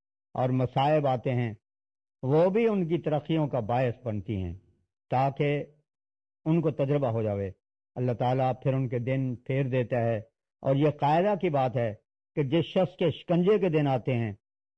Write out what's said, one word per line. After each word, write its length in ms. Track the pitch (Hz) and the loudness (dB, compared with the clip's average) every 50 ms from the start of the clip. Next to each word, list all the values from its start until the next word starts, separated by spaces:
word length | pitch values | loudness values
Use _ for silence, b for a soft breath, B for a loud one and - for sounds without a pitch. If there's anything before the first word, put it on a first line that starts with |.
| _ _ _ _ _ _ - | _ _ _ _ _ _ -4
اور 160 | - 127 127 | -2 -2 0
مصائب 580 | 127 127 127 120 - 139 135 147 156 151 143 135 | 0 0 0 0 0 0 2 2 2 2 2 2
آتے 240 | 131 120 - 135 | -2 0 -2 -2
ہیں 220 | 123 123 120 113 104 - _ _ _ _ _ _ _ _ _ _ _ - - | -2 -2 -2 -4 -6 -10 _ _ _ _ _ _ _ _ _ _ _ -8 -2
وہ 260 | 127 143 156 170 190 | 2 4 4 4 4
بھی 180 | 185 226 233 226 | 4 2 2 2
ان 200 | 208 196 175 156 | 2 0 0 0
کی 100 | 170 156 | -2 -2
ترقیوں 500 | - 165 151 143 - - 160 160 151 139 | -2 0 -2 -2 -2 0 0 0 0 0
کا 120 | 143 127 | -2 -4
باعث 460 | 110 98 120 127 135 123 117 - - | -2 0 0 0 0 0 -2 -4 -6
بنتی 380 | 117 104 104 92 - 110 95 92 | -6 -6 -6 -6 -4 -4 -4 -4
ہیں 100 | 87 85 - _ _ _ _ _ _ _ _ _ - | -6 -8 -10 _ _ _ _ _ _ _ _ _ -4
تاکہ 540 | 135 127 135 139 131 - 151 143 147 143 - - _ _ _ _ _ _ _ _ _ _ _ _ _ _ - | -2 0 0 0 0 -2 -2 0 0 -2 -4 -8 _ _ _ _ _ _ _ _ _ _ _ _ _ _ -2
ان 160 | 156 160 170 | 0 0 2
کو 100 | 147 156 | 2 0
تجربہ 360 | 131 - 143 131 147 143 139 120 | 0 -2 -2 0 0 0 0 0
ہو 160 | 113 113 110 | 0 0 0
جاوے۔ 260 | 107 101 101 98 95 - _ _ _ _ _ _ _ - | 0 -2 -2 -4 -6 -8 _ _ _ _ _ _ _ -8
اللہ 160 | 123 123 123 | -4 -2 -2
تعالیٰ 420 | 120 - 127 123 131 131 131 127 127 - - | -2 0 0 0 0 2 0 0 -2 -2 -2
پھر 100 | 143 131 | -2 0
ان 160 | 135 135 120 | 0 -2 -2
کے 100 | 127 120 | -4 -4
دن 360 | 120 127 131 135 131 127 123 | -2 -2 -2 -2 -2 -4 -6
پھیر 280 | - _ - 135 135 143 | -8 _ -4 -2 -2 0
دیتا 340 | 123 123 127 120 107 131 120 | 0 0 -2 0 0 0 0
ہے، 200 | 117 117 113 104 - _ _ _ _ _ _ _ | 0 0 0 -2 -4 _ _ _ _ _ _ _
اور 140 | - 135 135 | -2 0 2
یہ 140 | 139 151 151 | 2 2 2
قاعدہ 440 | 143 - 139 143 156 170 185 208 208 175 | 2 2 0 2 2 2 2 2 0 0
کی 80 | 190 175 | -2 -2
بات 260 | 143 139 131 127 104 | 0 0 0 0 0
ہے 180 | 123 117 110 107 - _ _ _ _ _ _ - | -2 -2 -2 -4 -8 _ _ _ _ _ _ -4
کہ 80 | 160 143 | -4 -2
جس 220 | 127 147 170 160 | 0 2 0 0
شخص 300 | - - 190 185 - - | 0 0 0 0 0 -2
کے 160 | - 185 160 | -2 -2 -2
شکنجے 480 | - - - - 175 170 180 190 214 202 | -2 -2 -4 -2 0 2 4 4 4 2
کے 100 | 185 180 | 2 2
دن 180 | 151 156 147 143 | 2 2 2 2
آتے 260 | 131 123 - 139 127 | 0 0 0 -2 -2
ہیں 200 | 117 117 104 101 - _ _ _ _ _ _ _ | -2 -2 -4 -6 -10 _ _ _ _ _ _ _